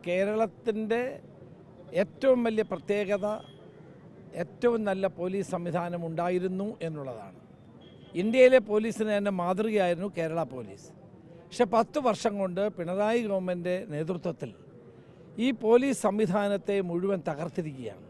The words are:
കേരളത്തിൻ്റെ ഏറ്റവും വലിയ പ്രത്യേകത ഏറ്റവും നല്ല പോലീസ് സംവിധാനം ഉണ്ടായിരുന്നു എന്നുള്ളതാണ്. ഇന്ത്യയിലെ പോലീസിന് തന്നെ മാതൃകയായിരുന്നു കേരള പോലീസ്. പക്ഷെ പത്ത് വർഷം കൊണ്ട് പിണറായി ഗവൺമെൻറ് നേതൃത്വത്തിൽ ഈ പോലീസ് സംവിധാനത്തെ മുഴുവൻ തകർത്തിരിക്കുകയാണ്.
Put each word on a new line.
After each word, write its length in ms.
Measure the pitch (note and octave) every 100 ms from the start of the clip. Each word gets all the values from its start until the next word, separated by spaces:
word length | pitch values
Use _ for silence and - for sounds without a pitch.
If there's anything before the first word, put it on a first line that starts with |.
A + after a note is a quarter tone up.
| F3
കേരളത്തിൻ്റെ 960 | F3+ G3 A3 A3 - A#3 G#3+ G#3+ A#3 B3 - - - - - - - - E3+
ഏറ്റവും 360 | G3+ - C4+ B3+ A#3
വലിയ 180 | A3 G#3
പ്രത്യേകത 560 | F3+ - G3+ G3 G3+ G#3 G#3+ - - - - - - - - - -
ഏറ്റവും 380 | - - A#3+ A#3 G#3
നല്ല 180 | F#3+ F#3+ -
പോലീസ് 320 | F3+ G3 F3+
സംവിധാനം 460 | F3+ E3+ E3 F3 F3 E3
ഉണ്ടായിരുന്നു 600 | E3 F3 F#3 F#3 F#3 G3+ - E3
എന്നുള്ളതാണ്. 520 | D3+ C3+ A2+ G2 F2+ - - - - - - - D#3+
ഇന്ത്യയിലെ 380 | G#3+ B3+ B3+ C4 G#3
പോലീസിന് 400 | G#3 A3+ G#3 G#3+ G3+
തന്നെ 160 | G3+ F#3
മാതൃകയായിരുന്നു 680 | F3 F#3 A3 G#3+ F3+ E3+ G3 E3+
കേരള 220 | D#3+ E3 C#3+
പോലീസ്. 340 | C3 G#2 G2 - - - - - - -
പക്ഷെ 200 | - A#3
പത്ത് 240 | A3+ A3+ D4+ B3+
വർഷം 260 | G3+ A3+ G3+
കൊണ്ട് 220 | F#3+ F3 G#3 F#3
പിണറായി 440 | E3+ F#3+ G#3 A#3+ G#3+
ഗവൺമെൻറ് 500 | G3 F#3 F3+ F3 F3+ -
നേതൃത്വത്തിൽ 560 | D3 D#3+ F3+ F3+ - B2 - - - - - - - - - B3
ഈ 20 | A3+
പോലീസ് 360 | A3 A#3+ C#4 A#3+ G#3+
സംവിധാനത്തെ 720 | G3+ G#3 G3+ G3+ G3+ - G3+ F3+
മുഴുവൻ 300 | E3+ G3 F#3+ D3+
തകർത്തിരിക്കുകയാണ്. 760 | C#3+ E3 - D#3 C3 A2+ F#2